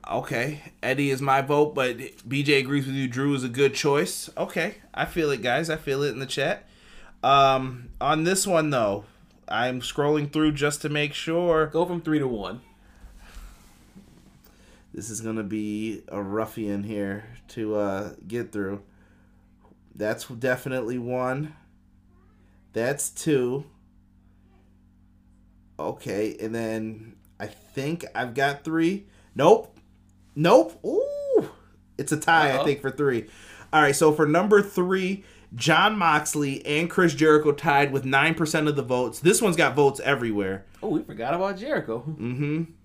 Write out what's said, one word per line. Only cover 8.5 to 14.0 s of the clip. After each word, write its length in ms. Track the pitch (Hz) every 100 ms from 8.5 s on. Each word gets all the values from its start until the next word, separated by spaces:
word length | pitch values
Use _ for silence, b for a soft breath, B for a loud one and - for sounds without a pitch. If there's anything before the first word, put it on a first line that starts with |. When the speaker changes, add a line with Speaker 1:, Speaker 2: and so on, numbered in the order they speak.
| 170 151
Speaker 1:
though, 340 | 135 104 101 101 b b _ -
I'm 320 | 107 123 127
scrolling 500 | - - 143 151 151
through 180 | 156 156
just 300 | 147 147 147
to 80 | 151
make 240 | 147 147
sure. 540 | 147 - 165 175 160 151
Speaker 2:
Go 180 | 160 175
from 160 | 175
three 180 | 160 151
to 80 | 135
one. 320 | 113 92 101 - b b b b b b b b b b b b b